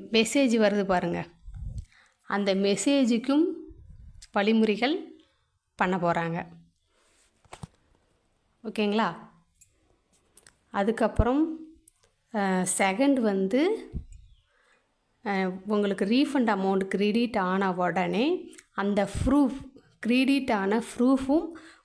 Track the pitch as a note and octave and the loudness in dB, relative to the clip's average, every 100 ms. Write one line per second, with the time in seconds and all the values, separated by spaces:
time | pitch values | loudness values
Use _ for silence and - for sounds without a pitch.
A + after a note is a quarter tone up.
0 | G3 A3+ A3 C#4+ C4+ A3+ G#3 G#3 F#3+ F3+ | 0 0 2 2 2 4 2 2 0 0
1 | F3 F3 E3 _ - - - - - _ | 0 -4 -8 _ -18 -12 -12 -12 -14 _
2 | _ _ - G3+ G3+ F#3+ G3 G3 C#4+ C#4 | _ _ -6 -2 0 2 2 2 2 4
3 | A#3+ A#3 B3 D4 F4+ - - - - - | 4 2 2 2 2 -2 -14 -20 -20 -20
4 | - - - G#3 G3+ A3+ G#3+ G#3 B3+ F4+ | -20 -20 -6 0 2 4 4 2 0 -2
5 | - - _ _ _ _ _ - F#3 F#3 | -6 -20 _ _ _ _ _ -4 -2 0
6 | E3+ E3+ E3+ E3+ F3 - _ _ _ _ | 0 0 -2 -6 -10 -18 _ _ _ _
7 | _ _ _ _ - - - _ _ _ | _ _ _ _ -20 -20 -20 _ _ _
8 | _ _ _ _ _ _ A3+ A3 G#3 G#3+ | _ _ _ _ _ _ -10 -2 0 0
9 | F#3+ - - _ _ _ - _ _ _ | -2 -4 -18 _ _ _ -20 _ _ _
10 | _ _ _ - - _ _ G3+ G3+ G#3+ | _ _ _ -20 -20 _ _ -2 0 0
11 | A3 A3 A3+ C#4 D#4+ - - - _ _ | 0 2 2 2 0 -4 -14 -20 _ _
12 | _ _ _ A3 G3 F#3 F3+ - G3 F#3+ | _ _ _ -4 0 0 0 0 0 2
13 | C#4 C4 A3 F#3+ F#3+ B3 F4 A4+ - - | 2 2 2 0 0 2 0 -2 -6 -12
14 | - - - _ _ _ _ _ _ _ | -12 -20 -20 _ _ _ _ _ _ _
15 | _ _ G#3+ G3 F#3 F#3 G#3+ G#3 G3+ G3 | _ _ -6 -2 -2 -4 -4 0 0 0
16 | G3+ B3 C#4+ C#4+ A3+ G3+ F#3+ G3 F#3+ F#3+ | 2 2 2 0 0 0 0 0 0 0
17 | G#3 A3 A#3 A3+ F3+ F#3+ G3 F3 F3+ F3 | 0 0 0 -2 -2 0 0 0 -2 0
18 | F3 F3+ C#4+ F#4 - - _ - G3+ G#3 | -2 0 0 -2 -6 -20 _ -4 -2 0
19 | G3 - B3+ C#4+ C4+ - - - _ - | 0 0 2 4 2 -2 -16 -20 _ -8
20 | A3 B3 C4 C#4 C4 G#3+ G3 A3+ A3+ - | 0 2 2 0 0 -2 0 -2 -2 0
21 | B3 C4+ C4+ D#4 - - - - | 2 2 2 0 0 -12 -20 -20